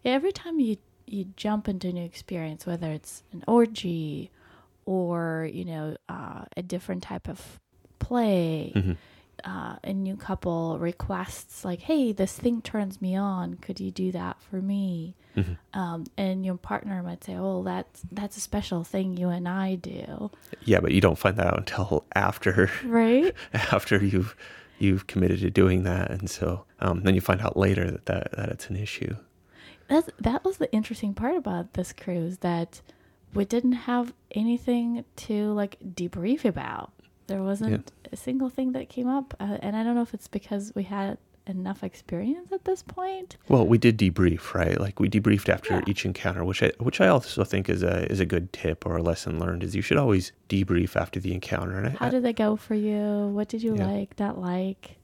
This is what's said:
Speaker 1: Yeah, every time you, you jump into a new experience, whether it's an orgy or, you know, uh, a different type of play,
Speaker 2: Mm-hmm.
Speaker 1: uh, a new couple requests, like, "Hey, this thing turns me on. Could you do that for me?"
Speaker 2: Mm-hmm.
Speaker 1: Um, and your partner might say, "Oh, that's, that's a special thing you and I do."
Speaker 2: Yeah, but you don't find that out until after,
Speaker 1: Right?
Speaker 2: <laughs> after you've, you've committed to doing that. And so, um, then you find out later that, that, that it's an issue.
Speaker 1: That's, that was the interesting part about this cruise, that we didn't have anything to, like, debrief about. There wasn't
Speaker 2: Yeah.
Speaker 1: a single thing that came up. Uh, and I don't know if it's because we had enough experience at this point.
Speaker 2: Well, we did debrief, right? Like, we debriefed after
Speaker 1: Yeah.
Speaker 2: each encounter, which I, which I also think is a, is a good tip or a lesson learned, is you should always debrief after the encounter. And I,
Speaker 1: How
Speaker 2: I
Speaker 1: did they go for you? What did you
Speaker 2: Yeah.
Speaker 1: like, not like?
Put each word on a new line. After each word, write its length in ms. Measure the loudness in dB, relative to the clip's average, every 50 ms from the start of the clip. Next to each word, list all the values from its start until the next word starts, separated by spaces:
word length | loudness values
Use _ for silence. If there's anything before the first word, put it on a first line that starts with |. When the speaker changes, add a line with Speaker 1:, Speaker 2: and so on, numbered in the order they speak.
Speaker 1:
Yeah, 100 | _ 2
every 200 | 2 2 2 0
time 260 | -2 -2 -6 -2 2 2
you, 160 | 2 2 0 -4 _ _ _ _ _
you 200 | -10 -8 -6 -6 -8 -10
jump 320 | -4 -2 0 0 0 -2 -2
into 200 | -4 -2 -4 -4
a 40 |
new 120 | -4 -4 -6
experience, 640 | -8 -10 -16 -12 -8 -6 -6 -4 -6 -8 -8 -6
whether 240 | -6 -4 -4 -2 -4
it's 320 | -4 -6 -8 -14 -20 -20 _ _
an 120 | -16 -8 0
orgy 840 | 4 6 6 6 4 0 -6 -4 -4 -2 -2 -4 -4 -6 -8 -8 -12 _ _ _ -20 -20 -20 _ _ _ _ _
or, 640 | -2 0 0 2 0 0 0 0 -2 -2 -2 -4 -4
you 120 | -6 -6 -8
know, 320 | -6 -6 -6 -6 -6 -8 -10 _ -12
uh, 360 | -12 -10 -10 -10 -10 -12 -14 -10 -10
a 60 | -10
different 400 | -6 -4 -6 -6 -4 -6 -6 -6 -6
type 240 | -8 -10 -8 -8 -10
of 320 | -12 -12 -16 -20 -20 -20 _ _ _ _ _ -20 _ _
play, 760 | -4 0 2 2 4 4 4 4 4 2 0 -2 -4 0 0
Speaker 2:
Mm-hmm. 180 | 2 2 2 -2 -2 -8 -20 -20 -20 _ _ _ -16 -12
Speaker 1:
uh, 320 | -10 -8 -8 -8 -8 -10 -10 -6
a 80 | -4
new 240 | -4 -2 -2 -4 -6
couple 640 | -8 -6 -6 -6 -4 -2 -2 -2 -2 -2 -2 -2 -2
requests, 840 | -2 -4 -4 _ -6 -4 -4 -4 -6 -8 -10 -14 -16 _ -16 -8 -6
like, 160 | -6 -6 -6
"Hey, 300 | -2 0 2 2 4 2
this 200 | 2 0 -2 -2 -2
thing 260 | -2 0 0 0 0
turns 380 | -4 -4 -4 -2 -2 -4 -4 -4
me 140 | -2 -2 0
on. 380 | 0 0 0 -2 -2 -4 -4 -6
Could 260 | -8 -10 -10 -8 -6
you 100 | -6 -6
do 200 | -4 -2 -2 -2
that 280 | -2 -4 -6 -6 -8 _
for 180 | -12 -8 -6 -4
me?" 540 | -2 0 0 0 0 0 -2 -4 -6 -8 -12 _ _ _ -2
Speaker 2:
Mm-hmm. 420 | -2 0 0 -2 -8 _ _ -6 -6
Speaker 1:
Um, 260 | -4 -4 -4 -6 -8 -8 _
and 280 | -2 -2 0 0 -2 -2
your 120 | -4 -4
partner 460 | -4 -4 -6 -6 -4 -4 -4 -6 -4
might 200 | -4 -6 -8 -10 -10
say, 120 | -10 -6
"Oh, 260 | -4 -2 -2 -2 -2
that's, 400 | -2 -2 -4 -4 -6 _ _ -16 -14 -10
that's 240 | -8 -8 -8 -8 -8
a 40 | -10
special 420 | -8 -4 -4 -4 -2 -2 -4 -4 -4
thing 320 | -2 -2 -2 -2 -2 -2
you 120 | 0 0 0
and 200 | 0 0 -2 -2
I 280 | -2 0 0 0 -2
do." 540 | -4 -6 -10 -10 -10 -10 -10 -8 -8 -8 -8 -10 -14 -16 -16 -16 -6 4
Speaker 2:
Yeah, 160 | 6 6 8
but 120 | 8 6
you 80 | 6 8
don't 180 | 8 8 6 6
find 180 | 2 2 4 4
that 80 | 2
out 120 | 2 2 2
until 460 | -2 -2 -2 -2 0 2 2 0 0 _ 2
after, 560 | 2 2 2 0 2 0 4 6 6 6 4 4 -4 -4
Speaker 1:
Right? 500 | 2 4 4 6 6 6 6 6 4 0 -4 -10
Speaker 2:
<laughs> 80 | -4
after 520 | -2 -2 2 2 2 0 4 4 4 4 4
you've, 300 | 4 4 2 2 0 -4 -14 -20 -20 -20 -20 -20 -20 -4 2
you've 280 | 4 4 4 4 0
committed 340 | -2 2 2 4 4 4 2
to 100 | 2 2
doing 340 | 6 8 8 8 8 4 2
that. 260 | 2 0 0 -2 -2
And 180 | -2 -4 -4 -6
so, 360 | -4 -2 -2 -2 -2 -4 -8 _ _ -2
um, 220 | 0 0 0 2 4
then 100 | 4 4
you 60 | 4
find 200 | 4 2 2 2
out 160 | 2 0 2
later 320 | 4 4 4 4 2 0 -2
that, 160 | -2 -4 -4
that, 260 | -2 -2 -2 -2 -4 -4
that 120 | -4 -4 -4
it's 180 | -6 -8 -8 -8
an 80 | -6
issue. 380 | -6 -6 -6 -6 -6 -6 -6 -6 -8 -12 _ _ _ _ _ _ -20 -20 -20 -20 _ _ 2
Speaker 1:
That's, 200 | 2 2 2 0 -10 -2
that 240 | -2 0 0 2 0
was 140 | -2 0 0
the 140 | -2 0
interesting 420 | 0 0 0 -2 -6 -6 -4 -4 -4
part 220 | -2 -2 0 0
about 380 | 0 -2 -2 -4 -4 -6 -4 -4
this 180 | -6 -6 -6
cruise, 460 | -8 -10 -6 -4 -2 -2 -2 -4 -4 -2
that 420 | -2 0 0 0 -2 -4 -8 -20 -20 -20 _ _ _ _ _ _ _ -4 -2
we 100 | -2 0
didn't 280 | 2 0 2 2 2
have 400 | 2 0 0 -2 0 0 0 -2 -8 _ _ _ -2
anything 680 | 0 2 2 0 0 0 0 0 2 0 0 -2 -4 -6 _ _
to, 360 | -16 -6 -2 0 0 0 0
like, 260 | 0 0 0 -2 -4 _ -14
debrief 600 | -12 -6 -6 -6 -4 -4 -2 0 0 0 2 2
about. 480 | 0 0 0 -6 -6 -8 -8 -10 -12 _ -20 _ _ _ _ _
There 160 | -6 -4 -2
wasn't 280 | 0 -2 -2 0 0 0 0 0 -2 -8 _ _ _
Speaker 2:
Yeah. 40 | -16
Speaker 1:
a 40 | -14
single 320 | -10 -6 -4 -2 -2 -2 -2
thing 220 | -2 -2 -2 -2
that 160 | -2 -4 -8 _
came 200 | -6 -4 -2 0
up. 260 | 0 -2 -2 -6 -10 _
Uh, 160 | -6 -4 -4 -4
and 160 | -4 -4 -2
I 60 | 0
don't 120 | 0 2 2
know 80 | 2
if 100 | 0 0 -4
it's 140 | -12 -12 -8
because 440 | -8 -8 -4 -4 -4 -4 -4 -4 -4
we 80 | -6 -4
had 340 | -4 -4 -4 -2 -4 -4 -8 _ _ _ _ _
enough 360 | -8 -6 -4 -4 -4 -6 -6
experience 720 | -8 -10 -10 -12 -8 -6 -4 -2 0 -2 -2 -2 -4 -4
at 120 | -4 -2 0
this 180 | 0 -2 -2
point. 540 | -4 -12 -8 -6 -4 -4 -4 -6 -10 -14 -16 -20 _ 6
Speaker 2:
Well, 180 | 6 6 8
we 100 | 8 6 8
did 200 | 8 6 6 6
debrief, 560 | 4 4 4 4 4 4 4 2 -4 -4 0
right? 240 | 0 2 2 2 2
Like, 200 | 0 -2 0 0
we 80 | 0 2
debriefed 380 | 4 4 4 4 4 4 4 0
after 260 | -2 -2 -2 0 0
Speaker 1:
Yeah. 60 | 0 2
Speaker 2:
each 180 | 0 -2 -2 -2
encounter, 380 | -4 -4 -2 -4 -4 -2 -2 -2
which 180 | -2 0 2
I, 100 | 2 2 2 0
which 220 | -4 -2 2 4
I 80 | 6 6
also 360 | 6 4 2 0 -2 -2 0
think 240 | 2 0 0 2 2
is 140 | 0 2
a, 280 | 2 2 2 2 0 0
is 100 | 2 0
a 60 | 2
good 260 | 2 2 0 -2 -2
tip 340 | -8 -4 -2 -2 -2 -2 -4
or 100 | -2 -2
a 60 | 0
lesson 360 | 0 0 0 0 -4 -4 -4 -2
learned, 240 | -2 -2 -2 -2
is 120 | -4 -2 -2
you 80 | -4
should 140 | -4 -2 -2 0
always 340 | 2 4 2 2 0 -2 _ _ _ _
debrief 460 | 0 0 0 2 2 0 0 0 -2
after 240 | -4 -4 -2 -6 -6
the 120 | -4 -4 -4
encounter. 420 | -4 -4 -4 -4 -4 -4 -4 -4 -4
And 100 | -4 -4
I, 20 |
Speaker 1:
How 160 | -2 -2 -2
Speaker 2:
I 40 | 0
Speaker 1:
did 120 | 0 0
they 100 | 0 0
go 240 | 0 0 0 0 0
for 180 | -2 -4 -4 -2
you? 540 | -2 0 0 0 0 0 0 0 0 -2 -2
What 200 | -2 -2 -4 -4
did 140 | -4 -4
you 140 | -2 0 0
Speaker 2:
Yeah. 100 | 0 0
Speaker 1:
like, 320 | 0 0 -2 -4 -6 -4 -4
not 200 | -4 -4 -4 -4
like? 560 | -4 -2 -2 -2 -2 -4 -6 _ -14 -20 -20 _